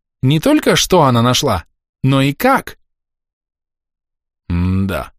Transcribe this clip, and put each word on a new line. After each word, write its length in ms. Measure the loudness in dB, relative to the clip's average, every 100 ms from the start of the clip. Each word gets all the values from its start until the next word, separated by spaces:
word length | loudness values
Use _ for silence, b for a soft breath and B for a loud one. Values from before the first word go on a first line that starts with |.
| _ _
Не 180 | 0 0
только 360 | 0 0 0 0
что 280 | 2 2
она 180 | 4 2
нашла, 420 | 2 0 -2 -4 -6 _ _ _
но 180 | -2 0
и 120 | 0
как". 440 | 0 0 0 -4 -18 _ _ _ _ _ _ _ _ _ _ _ _ _ _ _ _ -6
"М-да. 640 | -2 -2 -2 -2 -4 -10